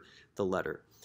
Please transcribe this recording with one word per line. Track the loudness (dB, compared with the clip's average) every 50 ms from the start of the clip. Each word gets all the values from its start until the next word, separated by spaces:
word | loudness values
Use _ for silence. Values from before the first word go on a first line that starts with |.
| -2 -12 -20 -20 -20 -12 _
the | -2 0
letter. | 2 2 2 0 -2 -4 -6 -10 -18 -20 -20 -20